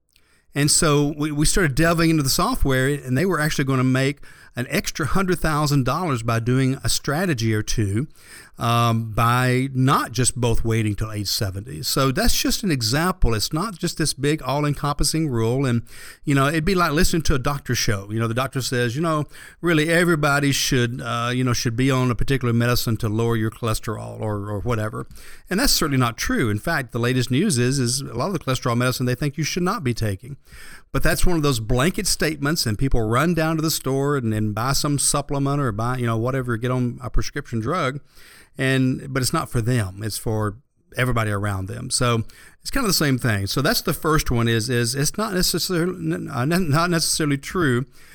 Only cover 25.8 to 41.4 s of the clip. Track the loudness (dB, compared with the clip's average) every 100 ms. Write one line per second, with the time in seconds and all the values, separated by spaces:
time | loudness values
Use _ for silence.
25.8 | 2 2 0 0 -2 0 0 0 -2 -4
26.8 | -4 -2 0 0 0 0 2 2 0 0
27.8 | -2 -2 -6 -6 -4 -4 -4 -4 -2 0
28.8 | 0 0 -2 -2 -4 -4 -4 -2 -2 -2
29.8 | -4 -2 -2 -4 -10 -18 -18 -20 -18 -20
30.8 | -6 0 2 6 6 6 2 0 0 2
31.8 | 2 0 -4 0 -2 0 -2 0 -2 0
32.8 | 2 2 4 2 2 2 0 0 -2 -2
33.8 | -2 -2 0 0 0 -2 -2 -2 -2 0
34.8 | 0 0 0 0 -2 -2 0 0 -2 -2
35.8 | -2 -2 -2 0 0 -2 -2 -2 0 0
36.8 | -2 -4 0 0 0 -6 -6 -6 -2 -2
37.8 | -2 -4 -12 -20 -20 -20 -20 -2 0 2
38.8 | 2 0 -4 -2 0 -2 -2 -2 0 0
39.8 | 0 -6 -8 -6 -4 -2 -2 -6 _ _
40.8 | _ -4 0 0 0 -2